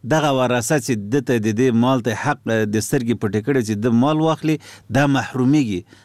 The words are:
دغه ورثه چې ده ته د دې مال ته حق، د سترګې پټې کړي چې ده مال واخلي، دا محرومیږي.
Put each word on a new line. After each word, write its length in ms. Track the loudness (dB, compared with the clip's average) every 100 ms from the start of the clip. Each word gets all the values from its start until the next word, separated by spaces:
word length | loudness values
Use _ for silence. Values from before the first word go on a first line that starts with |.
دغه 260 | 0 0 2
ورثه 460 | 2 2 0 0 -2
چې 140 | 0 -4
ده 220 | 0 -2
ته 180 | 0 0
د 180 | 0 2
دې 160 | 2
مال 260 | 4 2 2
ته 140 | 0
حق، 240 | -4 -4 -4 -2
د 320 | -2 0 -2
سترګې 360 | -2 -2 -2 -2
پټې 180 | -2 -2 0
کړي 160 | -2 0
چې 40 |
ده 200 | -2 0
مال 300 | 2 2 2
واخلي، 380 | 0 0 -2 -4 -6 -20 _
دا 160 | 0 2
محرومیږي. 760 | 0 -2 -2 2 2 0 -4 -8 -20